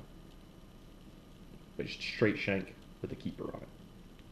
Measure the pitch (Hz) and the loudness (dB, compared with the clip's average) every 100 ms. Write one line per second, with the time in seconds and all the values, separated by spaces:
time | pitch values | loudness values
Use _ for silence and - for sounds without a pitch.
0 | - - - - - - - - - - | -6 -12 -12 -14 -14 -14 -14 -14 -14 -12
1 | - - - - - - - - - - | -12 -14 -14 -14 -12 -12 -6 -2 0 0
2 | - - 107 - - 98 92 - - - | 2 8 8 8 6 6 4 -6 -12 -4
3 | - - - - 87 - - - - - | -4 0 -2 0 -2 -2 -6 -10 -12 -12
4 | - - - | -14 -14 -14